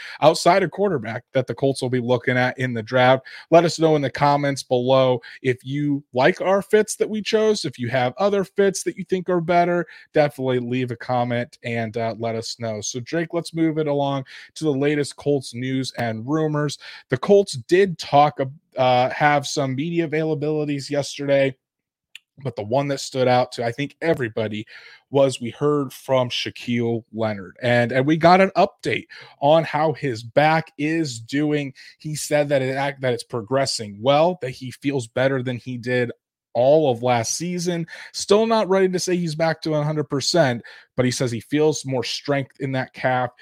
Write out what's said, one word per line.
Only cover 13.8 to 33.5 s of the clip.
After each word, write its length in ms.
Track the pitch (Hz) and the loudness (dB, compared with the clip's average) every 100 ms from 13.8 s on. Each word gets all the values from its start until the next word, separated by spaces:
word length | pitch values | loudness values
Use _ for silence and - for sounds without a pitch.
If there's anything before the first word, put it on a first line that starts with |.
| 151 | -2
along 360 | 143 139 139 131 - - - | 0 0 -2 -6 -16 -20 -4
to 80 | |
the 80 | 156 | -2
latest 460 | 135 143 151 139 - | 0 2 0 -2 -4
Colts 360 | 143 143 - | -2 -2 -2
news 380 | 117 131 135 127 - | -8 -4 -4 -4 -4
and 280 | 117 110 120 156 | -4 -4 -4 -2
rumors. 400 | 156 147 147 - - - - | 0 0 -2 -6 -16 -14 -4
The 80 | 127 | -2
Colts 360 | - 202 196 | 4 4 4
did 440 | 131 - 175 196 160 | -4 2 4 4 0
talk, 420 | - 143 147 - 135 143 _ - | 2 4 4 2 -6 -8 _ 0
uh, 320 | 127 123 127 | 2 4 2
have 380 | - 151 147 135 | 2 2 2 0
some 280 | - 135 131 | -4 -4 -2
media 320 | 160 170 160 | -4 -2 -2
availabilities 840 | 156 160 151 147 151 147 143 131 | -2 -2 -2 -2 -2 -4 -6 -4
yesterday, 640 | 143 139 - 143 139 135 131 _ _ _ _ _ - _ _ | -4 -4 -6 0 2 2 -2 _ _ _ _ _ -20 _ _
but 120 | 139 - | -10 -8
the 80 | |
one 240 | 104 131 143 | -2 0 0
that 100 | 139 | -4
stood 280 | - 135 127 | -6 0 2
out 240 | 123 127 | 4 2
to, 120 | - 117 | -2 -6
I 60 | |
think, 240 | 117 143 - | -4 -8 -4
everybody 640 | 165 147 120 113 107 107 110 - - - - | -2 -2 -2 -4 -4 -6 -12 -16 -20 -20 -4
was 320 | 135 139 127 | 2 2 0
we 80 | 120 | -8
heard 420 | - 147 147 135 | -4 0 0 -2
from 380 | - - 131 123 | -8 -2 0 0
Shaquille 760 | - 110 - - 120 117 117 - | -4 -8 -8 -4 -2 0 -2 -6
Leonard, 460 | 107 110 101 92 - | -4 -4 -4 -10 -6
and, 280 | 123 120 120 | 0 2 2
and 140 | 127 135 | 0 2
we 120 | 160 | 4
got 240 | 175 185 | 6 6
an 100 | 190 - | 6 4
update 520 | 196 _ 151 107 - - - - | 0 _ -6 -6 -6 -20 -20 -2
on 220 | 143 160 | 4 4
how 300 | 156 151 160 | 2 -2 -2
his 280 | 139 143 113 | -2 -4 -6
back 500 | 120 147 151 160 - - | -2 2 4 2 -2 -6
is 420 | 147 165 156 117 | -2 -2 -4 -6
doing. 540 | 113 139 151 147 143 - - _ | -6 -2 0 -2 -4 -12 -20 _
He 160 | 156 | -10
said 360 | 151 - 147 143 | -8 -2 0 2
that 120 | 143 | 0
it 140 | 131 135 | 0 -2
act-, 260 | 139 139 | -4 -2
that 120 | 131 | -2
it's 100 | 120 | -2
progressing 760 | - 123 107 | -4 -8 -2